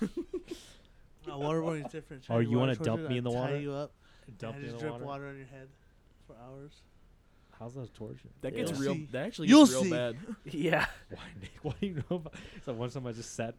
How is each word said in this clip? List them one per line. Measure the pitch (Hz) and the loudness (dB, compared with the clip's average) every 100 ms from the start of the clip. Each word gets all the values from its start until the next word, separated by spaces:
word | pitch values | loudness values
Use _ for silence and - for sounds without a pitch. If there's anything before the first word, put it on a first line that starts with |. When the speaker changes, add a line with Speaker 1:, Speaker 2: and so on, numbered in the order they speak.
Speaker 1:
<laughs> | 208 - - 370 - 339 - - - - - - | -4 -4 -8 -8 -10 -12 -14 -20 -20 -20 -20 -20
Speaker 2:
No, | 151 143 | -12 -4
waterboarding | 147 165 160 156 143 | 0 0 0 -2 -4
is | |
different. | 160 - 135 - | -10 -12 -12 0
Speaker 1:
Oh, | |
Speaker 2:
Chinese | 117 113 | 2 4
Speaker 1:
you | 120 | 4
Speaker 2:
water | 131 | 4
Speaker 1:
wanna | 120 | 2
dump | 117 113 | 2 0
Speaker 2:
torture, | 156 | 0
Speaker 1:
me | |
Speaker 2:
I | 123 | 0
Speaker 1:
in | |
the | 120 | 0
Speaker 2:
tie | 120 | 0
Speaker 1:
water? | 135 147 | 0 0
Speaker 2:
you | 143 | -2
up | 139 147 - - - - 107 | -4 -6 -10 -20 -20 -20 -10
Speaker 1:
Dump | 113 127 | -8 -8
Speaker 2:
and | |
Speaker 1:
me | 143 | -8
in | |
Speaker 2:
just | 117 | -6
Speaker 1:
the | 113 | -6
Speaker 2:
drip | |
Speaker 1:
water? | 120 | -6
Speaker 2:
water | 139 139 143 | -6 -8 -8
on | 139 | -12
your | 131 | -14
head | 135 135 139 - - - - - | -16 -20 -20 -20 -20 -20 -20 -20
for | 113 | -20
hours. | 123 135 147 - - - - - - - - - | -16 -16 -16 -20 -20 -20 -20 -20 -20 -20 -20 -14
Speaker 1:
How's | 120 131 | -12 -10
that | 117 | -10
torture? | - 110 127 - - | -10 -10 -10 -16 -10
Speaker 3:
That | 131 247 | -6 -2
gets | 208 | -2
Speaker 4:
Yeah. | 170 | 0
Speaker 3:
real. | 269 | 0
Speaker 2:
See. | 165 147 | 0 -2
Speaker 3:
That | 127 185 | -4 -4
actually | 202 170 | 0 8
Speaker 2:
You'll | 285 269 | 12 12
Speaker 3:
gets | |
real | 131 | 10
Speaker 2:
see. | 190 | 2
Speaker 3:
bad. | 160 120 120 226 | 2 0 -4 -8
Speaker 4:
<laughs> | 220 | -12
Yeah. | 143 165 160 156 - - - | -8 -2 2 2 2 -4 -16
Speaker 1:
Why, | - - 160 | -14 -14 -14
Nick? | - - | -14 -8
<laughs> | |
What | 151 - | -6 -2
do | 202 | -4
you | 156 - | -2 -2
know | 180 | -4
about? | 156 - - - | -4 -14 -16 -12
So | - | -8
one | 113 120 | -4 -4
time | 139 123 | -4 -6
I | |
just | 113 113 - | -6 -8 -6
sat, | 117 | -6